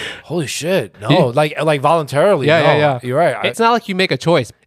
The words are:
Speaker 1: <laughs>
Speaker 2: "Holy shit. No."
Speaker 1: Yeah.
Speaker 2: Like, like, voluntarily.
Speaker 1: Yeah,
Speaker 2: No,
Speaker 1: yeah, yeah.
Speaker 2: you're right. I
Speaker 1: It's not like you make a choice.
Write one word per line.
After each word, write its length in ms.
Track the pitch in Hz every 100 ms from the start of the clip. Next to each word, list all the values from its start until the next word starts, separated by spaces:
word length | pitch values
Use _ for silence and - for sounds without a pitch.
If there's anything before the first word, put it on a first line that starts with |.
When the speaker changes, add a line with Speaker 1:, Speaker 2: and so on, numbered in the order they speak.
| -
Speaker 1:
<laughs> 140 | -
Speaker 2:
"Holy 220 | - 165 127
shit. 460 | - 151 190 101 -
No." 80 | 107
Speaker 1:
Yeah. 100 | 143 131
Speaker 2:
Like, 360 | 127 151 143
like, 180 | 156 147
voluntarily. 680 | 135 165 143 135 185 180 143
Speaker 1:
Yeah, 120 | 165
Speaker 2:
No, 40 | 151
Speaker 1:
yeah, 100 | 151
yeah. 220 | 147 127
Speaker 2:
you're 160 | 123 135
right. 180 | 170 113
I 100 | 185
Speaker 1:
It's 100 | 120
not 100 | 226
like 160 | 233 -
you 60 |
make 160 | 180 185
a 40 | 139
choice. 360 | 165 165 113 -